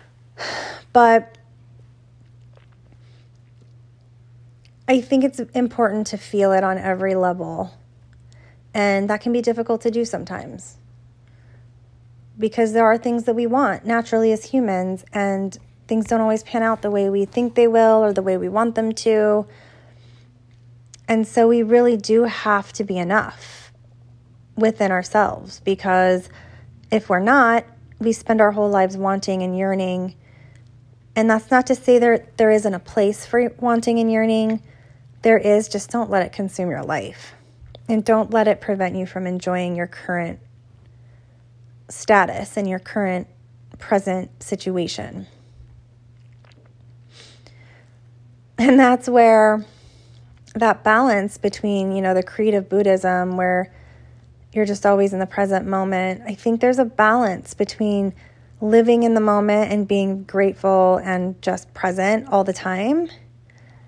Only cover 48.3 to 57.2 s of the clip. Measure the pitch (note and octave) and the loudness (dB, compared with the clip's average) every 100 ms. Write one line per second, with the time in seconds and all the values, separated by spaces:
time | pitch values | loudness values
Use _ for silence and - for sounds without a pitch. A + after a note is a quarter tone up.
48.3 | _ _ - A#3+ C4+ C4 B3 B3+ A#3+ A3+ | _ _ 0 4 6 6 4 2 4 6
49.3 | A3 G#3+ G#3+ G#3 - - - - - - | 6 4 2 -4 -18 -20 -20 -20 -20 -20
50.3 | - - A3 A3+ G#3 G#3+ G#3+ C4 G#3 G3+ | -20 -16 -2 0 2 2 2 4 0 -2
51.3 | - G#3 - G#3+ G3+ F#3+ F#3+ F#3+ F#3 F3+ | -4 -6 -4 -4 -2 -2 -2 0 0 -2
52.3 | - G#3+ G#3 F#3+ G3 G3+ F#3+ F#3+ F3+ F3+ | -2 0 0 0 0 2 2 0 -2 -2
53.3 | F#3 F#3 F3+ F#3 - - - - - _ | -2 -2 -2 -4 -10 -20 -20 -20 -20 _
54.3 | _ - A3 G#3 G3+ G#3 G3 G3 F#3+ F#3+ | _ -8 -2 -2 0 2 2 2 -2 -6
55.3 | - G3 F#3+ F#3 F#3+ F#3+ F#3+ F#3 F#3+ G#3+ | -4 -2 -2 -2 -4 -2 -2 -4 -6 -10
56.3 | G3 - A#3 B3 B3+ A#3+ - G#3+ A#3 | -8 -4 0 0 2 0 2 2 2